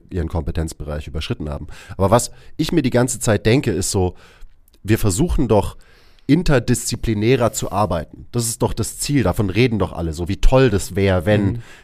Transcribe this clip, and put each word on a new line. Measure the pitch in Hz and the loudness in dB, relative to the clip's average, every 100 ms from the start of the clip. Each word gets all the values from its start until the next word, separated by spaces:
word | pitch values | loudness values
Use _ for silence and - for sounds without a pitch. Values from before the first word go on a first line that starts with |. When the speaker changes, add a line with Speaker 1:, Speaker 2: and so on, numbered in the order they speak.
| - | -8
Speaker 1:
ihren | 90 80 | -6 -4
Kompetenzbereich | 85 78 80 80 - 73 76 76 | -4 -4 -4 -6 -8 -10 -10 -8
überschritten | 73 - - 73 | -8 -6 -6 -6
haben. | 71 - - - - | -10 -10 -16 -14 -2
Aber | - | 2
was | 117 - - - - | 2 2 -8 -14 -6
ich | - | -2
mir | 170 | 0
die | 127 | 0
ganze | 120 127 - | 0 0 -2
Zeit | - 104 | -2 0
denke, | 110 127 127 | 2 0 0
ist | 87 95 | -4 -2
so, | 101 90 - - - - - _ _ | -2 -2 -4 -16 -20 -20 -20 _ _
wir | 92 110 | -2 0
versuchen | 107 92 175 - 127 | 2 0 0 2 2
doch | 104 101 - - _ - _ - | 2 2 -6 -20 _ -20 _ 0
interdisziplinärer | 151 175 139 120 123 - 123 - 104 110 135 117 | 2 4 2 2 -2 -2 -4 -2 0 2 2 2
zu | - - | -2 -4
arbeiten. | - 87 85 73 - - | -2 -2 -2 -6 -14 -8
Das | 120 113 | -4 -4
ist | - | -2
doch | 117 | -2
das | - 107 - | -2 -6 -6
Ziel, | - 143 | -2 0
davon | 95 - 104 | 0 0 0
reden | 104 123 110 | 2 2 2
doch | 90 | -2
alle | - 82 | -4 -6
so, | 78 87 | -4 -4
wie | 98 | 4
toll | - 131 131 | 6 8 6
das | 98 - | 2 -2
wär, | 95 98 92 85 | 0 2 2 2
wenn | 104 | 2
Speaker 2:
Mhm. | 98 117 - - | 2 -2 -10 -18